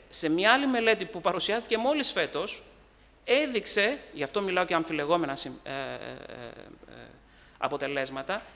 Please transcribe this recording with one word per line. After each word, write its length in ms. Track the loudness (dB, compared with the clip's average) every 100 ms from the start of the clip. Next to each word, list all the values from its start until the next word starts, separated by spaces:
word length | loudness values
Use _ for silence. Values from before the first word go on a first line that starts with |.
| -10
σε 200 | -4 0
μια 240 | 4 6
άλλη 140 | 6 4
μελέτη 380 | 2 4 4
που 160 | 2 -2
παρουσιάστηκε 580 | 0 0 0 0 0 0
μόλις 340 | 2 2 2
φέτος, 500 | 0 0 0 -4 -8 -14 -20 -20 -20 -20 -8
έδειξε, 760 | 2 2 2 0 0 2 2 0 -8
γι' 100 | -6
αυτό 200 | -2 -2
μιλάω 220 | 0 0
και 100 | 2
αμφιλεγόμενα 640 | 2 0 -2 2 2 2 -4
συμ-, 300 | -6 -10 -8
ε, 40 |
ε, 40 |
ε, 720 | -6 -6 -8 -10 -12 -14 -12 -14 -14 -18 -20 -20
ε, 180 | -20 -20 -20 -20 -20 -20 -4
αποτελέσματα, 840 | -2 0 -2 -2 -2 -4 -6 -6 -8